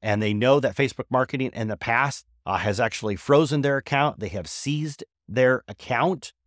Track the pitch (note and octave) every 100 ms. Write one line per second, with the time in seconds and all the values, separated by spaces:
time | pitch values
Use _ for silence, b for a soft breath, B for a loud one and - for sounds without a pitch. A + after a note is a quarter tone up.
0 | G#2+ G#2 G#2+ G#2 B2 C#3 C3 G2 C3+ -
1 | - B2+ B2+ C#3 C3 - A2 G#2 - A#2
2 | C#3 - - _ - F#2+ G#2+ G2+ A2+ -
3 | G#2+ G2 - C#3+ D#3 D3 C#3 C#3 - C#3
4 | D3 - G#2 F#2+ E2+ - - D3+ D3+ C#3+
5 | - _ _ G#2+ B2+ B2+ - A2 - A#2
6 | D#3 F3 - _